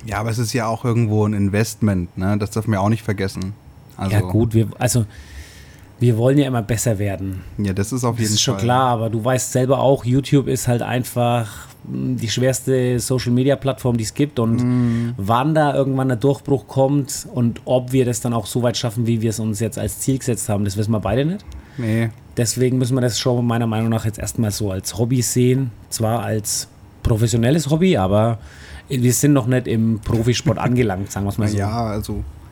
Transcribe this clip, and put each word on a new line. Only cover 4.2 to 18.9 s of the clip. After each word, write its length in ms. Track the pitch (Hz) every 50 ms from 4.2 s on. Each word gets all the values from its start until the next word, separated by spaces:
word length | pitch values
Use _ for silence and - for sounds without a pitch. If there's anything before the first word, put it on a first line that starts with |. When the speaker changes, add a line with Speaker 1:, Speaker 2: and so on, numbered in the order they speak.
Speaker 2:
gut, 320 | 92 92 92 107 113 113 107
wir, 140 | 113 113 101 - -
also 260 | 123 120 - 120 107 104 - - - - - - - - - - - - - - - - - -
wir 180 | 120 120 117
wollen 200 | 107 117 131 135
ja 100 | 147 139
immer 140 | 131 127 117
besser 360 | 104 - 120 101 - 123 110
werden. 440 | 95 104 101 95 90 95 98 95 92 90 - -
Speaker 1:
Ja, 160 | - 104 98 92
das 180 | 104 98 -
ist 120 | 135 127 123
auf 100 | 120 117
Speaker 2:
Das 60 | 117 117
Speaker 1:
jeden 100 | 104 104
Speaker 2:
ist 60 | 101
schon 140 | - - 113
Speaker 1:
Fall. 80 | 98 120
Speaker 2:
klar, 240 | 120 123 131 135 127
aber 180 | 123 110 110 113
du 140 | 107 113 107
weißt 280 | 123 131 123 - -
selber 280 | - 127 131 127 135 123
auch, 260 | 120 131 139 - -
YouTube 420 | 117 123 139 131 - 147 143 123
ist 200 | 139 135 123 - 127
halt 120 | 120 117
einfach, 880 | 110 104 113 123 120 - - 123 120 120 120 120 113 104 - - - - - - -
mm, 320 | - 127 131 131 131 127
die 140 | 117 113 110
schwerste 680 | - 120 123 131 127 - - 131 131 131 123 123 123 120
Social-Media-Plattform, 960 | 107 - 131 127 107 123 120 123 131 139 135 131 - 135 127 - - 127 120
die 80 | 117 110
es 80 | - -
gibt 260 | - 147 143 - -
und 220 | 117 113 117 123 123
Speaker 1:
Mm. 500 | 123 123 123 123 120 117 117 117 117 123
Speaker 2:
wann 360 | 120 101 98 117 123 131 156 160
da 220 | 156 151 143 135
irgendwann 320 | 139 135 135 131 135 131
der 80 | 131 127
Durchbruch 500 | 107 135 139 139 - - - 139 127 -
kommt 600 | - - 131 135 135 143 143 135 123 - - - - 226
und 260 | 131 120 117 107 - -
ob 260 | - 127 131 123 123
wir 140 | 131 131 127
das 160 | 120 120 -
dann 120 | - 123 117
auch 120 | 117 -
so 180 | - - 127 120
weit 140 | 123 113
schaffen, 300 | - - 120